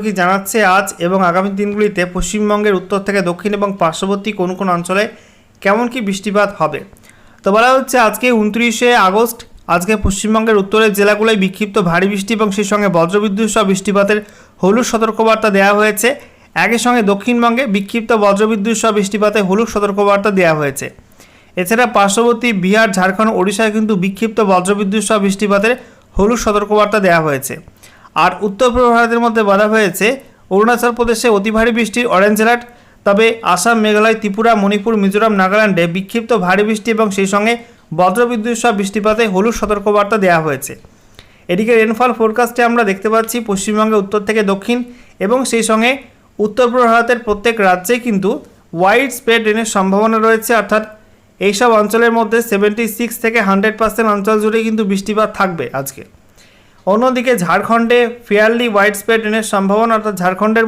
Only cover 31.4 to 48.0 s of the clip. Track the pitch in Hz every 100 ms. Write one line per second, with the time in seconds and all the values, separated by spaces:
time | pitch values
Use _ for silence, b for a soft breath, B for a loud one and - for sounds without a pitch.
31.4 | 214 220 226 233 214 233 - 180 208 214
32.4 | 220 240 - B B B 202 202 226 226
33.4 | 175 175 233 226 214 208 220 220 208 202
34.4 | 220 220 196 208 220 220 196 208 220 202
35.4 | 185 208 214 170 170 180 196 233 226 226
36.4 | 180 190 208 214 233 220 220 196 196 202
37.4 | 214 233 B B B - 180 202 240 240
38.4 | 226 233 240 202 196 214 214 214 226 185
39.4 | 226 220 208 202 202 208 202 220 185 165
40.4 | 156 131 - 127 - b b b b b
41.4 | b 180 220 226 220 226 247 226 220 220
42.4 | 233 240 233 233 208 196 220 220 220 240
43.4 | 226 196 214 214 220 214 196 214 202 220
44.4 | 196 196 214 240 240 B B B 190 254
45.4 | 254 226 220 220 240 269 B B B -
46.4 | 208 208 240 254 240 233 233 240 226 208
47.4 | 233 226 190 180 180 240